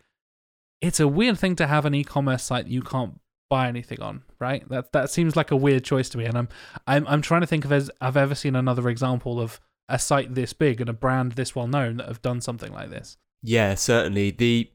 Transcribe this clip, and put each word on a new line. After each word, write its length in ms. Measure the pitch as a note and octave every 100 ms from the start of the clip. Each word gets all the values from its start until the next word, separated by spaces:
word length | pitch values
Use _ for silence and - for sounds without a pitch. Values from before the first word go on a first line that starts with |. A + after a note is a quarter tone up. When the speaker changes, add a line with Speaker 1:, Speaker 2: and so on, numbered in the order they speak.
| _ _ _ _ _ _ _ _
Speaker 1:
It's 220 | F3 -
a 80 | D3
weird 280 | D3+ B3 G3
thing 200 | F#3+ F3
to 100 | D3+
have 180 | D3+ D3
an 80 |
e-commerce 500 | C#3+ C#3 D3 C#3 B2+
site 220 | - B2 -
that 60 |
you 120 | B2
can't 360 | B2 C3 A2 - _ _ -
buy 180 | C3+ B2+
anything 340 | A#2+ A#2 A#2+
on, 220 | G#2 G#2 - -
right? 280 | B2 C#3 -
That, 240 | B2+ B2+
that 160 | D3 C3+
seems 260 | - E3 D#3+
like 160 | D3+
a 60 | C#3
weird 260 | C#3 C3
choice 240 | - C3+ B2+
to 80 | A#2+
me. 60 |
And 140 | A#2 A#2
I'm, 120 | A#2+ - - - -
I'm, 180 | C#3+ D3
I'm 160 | D3
trying 200 | D3 E3+
to 60 | E3+
think 180 | D#3+ C#3
if 40 |
there's, 220 | C#3+ C#3 -
I've 180 | B2+ C#3
ever 160 | C#3
seen 220 | C#3+ C#3 C3
another 320 | B2+ B2 B2
example 540 | A#2 C3 B2 B2+ A#2+
of 180 | A2+ - _ _ -
a 120 | A#2+
site 340 | - C#3+ B2+
this 180 | B2+ B2
big 300 | - D3+ A#2
and 80 | A#2+
a 40 |
brand 400 | A2+ C3 C3 B2+
this 220 | A#2+ B2+ C3+
well 120 | A#2+
known 300 | C#3+ A#2+ A#2
that 100 | -
have 160 | A2+
done 180 | B2+ B2
something 320 | B2 A#2 -
like 160 | G2 G2
this. 280 | - - - _ _
Speaker 2:
Yeah, 320 | A2+ A#2 G#2 F#2
certainly. 560 | - A#2 D#2 G2+ G2+
The, 400 | - A#2+ A#2 A#2